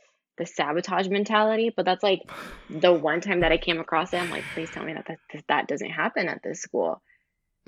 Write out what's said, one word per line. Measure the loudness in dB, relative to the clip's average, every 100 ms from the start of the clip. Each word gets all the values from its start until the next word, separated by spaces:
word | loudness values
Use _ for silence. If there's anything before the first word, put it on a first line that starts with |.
| _ _ _ -10
the | -6
sabotage | -4 -2 -2 0 0 0
mentality. | 0 2 4 4 2 0 0
But | 0
that's, | 2
like, | 2 2 -2 -14 -14 -16 -12
the | 2 6
one | 6 4 0
time | 0 2
that | 4
I | 4
came | 2 -2
across | 0 0 0
it, | -2
I'm | -4
like, | -6 -8
"Please | -8 -8
tell | -8 -8
me |
that, | -8 -10
that, | -14 -14 -10 0
that | 0 0
doesn't | -4 -4
happen | -2 -2 0 -2
at | -4
this | -8 -10
school." | -4 -2 0 -2 _ _ _ _ _ _